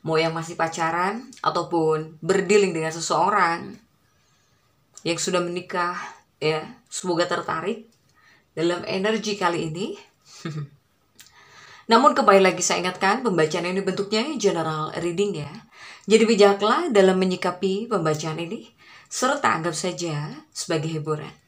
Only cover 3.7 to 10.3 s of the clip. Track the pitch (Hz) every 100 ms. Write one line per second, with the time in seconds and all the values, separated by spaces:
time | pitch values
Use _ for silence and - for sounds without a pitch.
3.7 | 202 _ _ _ _ _ _ _ _ _
4.7 | _ _ - 165 165 - 180 175 175 180
5.7 | 185 175 180 - - _ _ 156 156 214
6.7 | - _ - 185 165 175 170 - 160 175
7.7 | 233 - _ _ _ _ _ _ - 165
8.7 | 175 - 190 202 220 214 202 180 170 160
9.7 | 160 240 403 - _ _